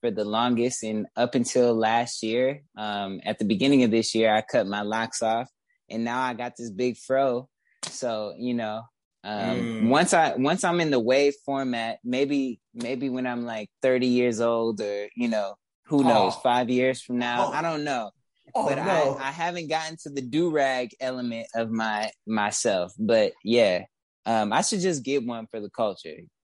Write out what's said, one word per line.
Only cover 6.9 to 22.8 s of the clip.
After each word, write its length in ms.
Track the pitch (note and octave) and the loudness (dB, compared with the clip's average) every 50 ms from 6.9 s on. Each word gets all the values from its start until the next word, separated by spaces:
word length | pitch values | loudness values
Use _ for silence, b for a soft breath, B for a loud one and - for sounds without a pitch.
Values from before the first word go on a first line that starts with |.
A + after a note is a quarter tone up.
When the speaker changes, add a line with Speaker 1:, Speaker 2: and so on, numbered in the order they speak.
| A2+ | -2
Speaker 1:
fro. 540 | - - - C3 C3 C#3 C3+ A#2+ B2 C3 - _ _ _ _ _ _ - | -4 -4 -2 0 2 2 2 0 -2 -4 -8 _ _ _ _ _ _ -12
So, 480 | - - - - A#2+ A2+ G#2+ G#2+ G#2 D2 C2+ | -12 -10 -6 -6 -4 -4 -4 -6 -6 -8 -6
you 160 | A#2 B2+ A#2+ | -4 -4 -2
know, 260 | A#2+ A2+ G#2+ G#2+ A2+ A#2 - _ _ _ _ _ _ - | -2 -2 -4 -6 -8 -10 -12 _ _ _ _ _ _ -10
um, 340 | G2 G#2+ G#2 - - - - | -8 -6 -4 -2 -2 -2 -2
Speaker 2:
Mm. 280 | A#2+ A#2 A2+ A2 A2 A2+ | -2 -4 -2 0 2 4
Speaker 1:
once 240 | C3 D3+ F3+ F#3 G3 | 6 4 4 4 4
I, 220 | E3+ D#3+ C#3 - | 4 4 4 2
once 280 | B2 C3 C#3+ F3 F#3+ - | 0 0 0 0 0 0
I'm 160 | F3+ E3+ F3 | 0 0 2
in 100 | E3 D#3 | 2 2
the 80 | C#3+ B2 | 2 2
wave 360 | A2 A#2 B2+ C#3 C#3+ C#3+ C#3+ - _ | 2 4 4 4 4 4 2 0 _
format, 540 | - C#3 C3+ C3+ B2+ A#2+ A#2 A2+ A2+ A2+ - - | -6 -4 -2 -2 -2 -2 -2 -4 -4 -6 -8 -6
maybe, 560 | A#2+ B2 C3 C#3+ C#3 C#3+ C#3 C3+ C3 A2+ - _ _ - | -4 -2 0 0 0 0 0 -2 -2 -6 -10 _ _ -14
maybe 380 | A#2 A#2 A#2 C3+ B2 C#3 C3+ | -10 -8 -6 -6 -6 -6 -4
when 160 | B2 B2+ B2+ | -4 -4 -4
I'm, 180 | B2+ B2 A#2+ A#2+ | -4 -4 -6 -6
like, 240 | A#2 A2+ A2 G#2+ - _ _ - | -6 -8 -8 -10 -12 _ _ 2
thirty 240 | C3 B2+ B2+ B2 | 2 4 4 4
years 340 | B2+ B2 B2 B2 B2 A2+ G#2+ | 4 4 4 4 2 2 2
old, 400 | A#2 A#2 A#2 A#2 A#2 A#2 A2 G#2 | 2 2 2 2 2 0 -2 -2
or, 280 | G#2+ G#2 G#2 G2+ G#2 G#2 - | -4 -4 -4 -4 -6 -6 -6
you 140 | A#2+ A#2+ A#2 | -4 -2 0
know, 260 | A2 G#2+ G2+ G2 G2+ - _ _ _ _ _ - | 0 0 -2 -4 -6 -12 _ _ _ _ _ 0
who 140 | D3+ C#3+ C3+ | 2 2 4
knows, 300 | B2+ A#2 G#2+ G2 - - | 4 4 4 4 2 0
Speaker 2:
Oh. 60 | - | 0
Speaker 1:
five 300 | - B2+ B2 B2 B2+ A#2 | 0 2 2 2 2 0
years 320 | B2+ B2+ B2+ C3 C3 - - | 2 2 2 2 0 -2 -6
from 160 | - B2 B2 | -6 -4 -4
now, 300 | A#2+ A#2+ A#2+ A#2+ A#2+ A#2 | -2 -2 0 0 -2 -2
Speaker 2:
Oh. 40 | - | -2
Speaker 1:
I 80 | D3 | -2
don't 240 | D#3 E3+ D#3+ D3+ D3 | -2 -2 -4 -4 -4
know. 260 | D3 C3+ B2 A2 G2+ - _ _ _ _ _ _ _ - | -4 -4 -4 -4 -8 -12 _ _ _ _ _ _ _ -4
Speaker 2:
Oh, 120 | - - D3+ | -2 0 0
Speaker 1:
But 80 | C#3 | 0
Speaker 2:
no. 400 | C3+ - G3 F#3 E3 D3+ C3+ C3+ C3+ | 0 0 0 2 2 2 2 0 -2
Speaker 1:
I, 80 | C3+ C#3 | -4 -6
I 20 | D3+ | -4
haven't 360 | E3+ E3 F3 F3 F3 E3 C#3+ | -4 -4 -4 -4 -4 -4 -2
gotten 300 | D#3 D#3 D#3+ D#3+ E3 E3 - | -2 -2 -4 -4 -10 -12 -12
to 40 | D#3 | -10
the 140 | C#3+ C#3 C3 | -8 -8 -6
do-rag 680 | A#2+ A#2 D#3 F3 F3 D3+ D3+ C3+ C3+ C3 B2+ B2+ A2+ - - | -2 0 0 2 2 2 2 2 2 2 0 -2 -4 -6 -6
element 500 | C3 C3 B2+ B2+ B2 A#2+ A#2 A#2 A2+ - - | -6 -6 -4 -4 -4 -4 -6 -6 -8 -6 -4
of 160 | A2+ A2+ A2 | -4 -2 -2
my, 400 | A2+ A2+ A2 A2 G#2+ G#2 A2 A2 - _ - | -2 -2 -2 0 0 -2 -2 -4 -6 _ -8
myself. 680 | G#2 A2 G#2+ G#2 G#2 G#2 - - A#2 G2 F#2 | -4 -2 0 0 0 0 0 0 0 0 0